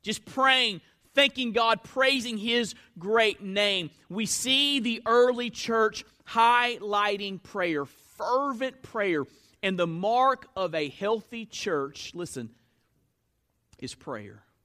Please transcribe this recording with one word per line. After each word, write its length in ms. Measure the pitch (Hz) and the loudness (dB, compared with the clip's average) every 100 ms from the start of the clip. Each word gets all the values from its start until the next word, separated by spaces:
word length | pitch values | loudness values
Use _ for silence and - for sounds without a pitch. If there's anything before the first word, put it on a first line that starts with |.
just 220 | 214 208 | -6 -8
praying 560 | - 254 262 262 233 180 _ _ _ | -6 2 4 4 2 -4 _ _ _
thanking 380 | - 277 - 240 | 2 2 2 -2
God, 320 | 220 226 226 | 2 2 2
praising 540 | - 262 262 269 233 220 | -2 0 2 2 -2 -6
His 380 | 220 240 226 - _ - | 0 0 0 -8 _ -12
great 440 | 185 226 220 208 | 0 4 4 0
name. 480 | 196 196 208 190 160 _ _ | -4 0 2 0 -4 _ _
We 160 | 185 220 | -6 -4
see 540 | - 247 269 285 285 | -2 0 2 2 0
the 220 | 240 226 226 | -2 -4 2
early 440 | 233 247 240 240 | 4 4 2 -6
church 540 | - - 226 220 - - _ - | -8 -2 2 0 -2 -18 _ -4
highlighting 1120 | 233 226 240 240 240 208 202 208 202 202 185 | 2 4 4 2 -4 -2 0 0 -2 -6 -10
prayer, 440 | - 202 175 151 139 | -10 -4 -2 -2 -6
fervent 960 | _ _ - 185 254 277 233 262 254 | _ _ -10 -2 0 0 -4 -6 -8
prayer, 420 | - 226 202 160 135 _ _ _ | -10 -4 -2 -2 -4 _ _ _
and 160 | 190 185 | -4 0
the 100 | 170 | -2
mark 600 | 165 196 240 269 254 - - | 0 0 4 4 2 -6 -6
of 200 | 185 160 | -4 -2
a 140 | 147 | -4
healthy 560 | - 196 220 - 233 220 | -4 -2 -2 -4 -14 -12
church, 680 | - 202 151 139 - - | -8 -4 -2 -4 -10 -14
listen, 360 | 175 175 131 113 _ _ _ _ _ _ _ _ _ _ _ _ _ | -10 -10 -10 -12 _ _ _ _ _ _ _ _ _ _ _ _ _
is 160 | 127 - | -14 -14
prayer. 480 | - 117 101 107 _ _ | -12 -12 -12 -20 _ _